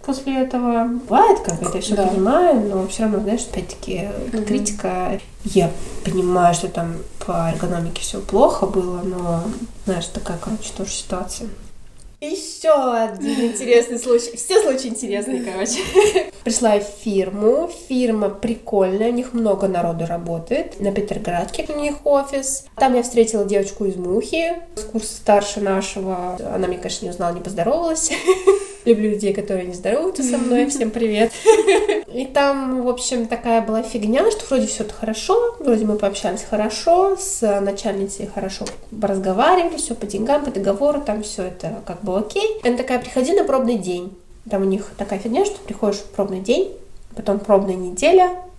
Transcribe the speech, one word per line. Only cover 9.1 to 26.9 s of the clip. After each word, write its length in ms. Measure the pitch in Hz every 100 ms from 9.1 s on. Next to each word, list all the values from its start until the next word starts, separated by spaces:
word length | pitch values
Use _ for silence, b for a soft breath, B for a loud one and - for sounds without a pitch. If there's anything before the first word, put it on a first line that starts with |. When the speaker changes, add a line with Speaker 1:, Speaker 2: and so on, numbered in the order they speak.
| 180 175 170 170 233 233 - -
Speaker 1:
знаешь, 200 | 175 170
такая, 300 | 214 - 165
короче, 340 | - 214 - -
тоже 140 | 190
ситуация. 560 | - - 180 208 - 226 - - - - - - -
Ещё 720 | 302 381 - - 320 285 254
один 540 | 233 220 190 - 226 233
интересный 480 | 214 247 240 233 233
случай. 380 | 262 233 - -
Все 240 | - 381
случаи 260 | 349 254 240
интересные, 540 | 220 254 233 240 254
короче. 380 | 240 185 214 -
<laughs> 600 | - 381 415 370 - - 240
Пришла 280 | 226 226 202
я 40 |
в 60 | 202 -
фирму. 680 | 220 196 185 202 214 277 339 - -
Фирма 400 | 254 247 214 202
прикольная, 800 | 202 226 226 - 202 185 190 226
у 40 |
них 200 | 240 254
много 340 | 240 220 190 190
народу 380 | 175 170 165 165
работает. 760 | 170 170 165 - 277 359 -
На 120 | 202
Петроградке 720 | 196 208 - - 175 185 - 320
у 40 | 294
них 160 | 294 285 294
офис. 600 | 277 277 277 262 - - -
Там 180 | 262 247
я 60 |
встретила 400 | 240 240 220 208 196
девочку 400 | 202 196 - 196
из 100 | 180
Мухи, 560 | 180 190 - 320 330 339 - -
с 80 |
курса 300 | - 226 - -
старше 440 | - 202 202 -
нашего. 800 | 196 190 190 202 190 180 180 180 - 185
Она 120 | 185
меня, 120 | 180
конечно, 260 | -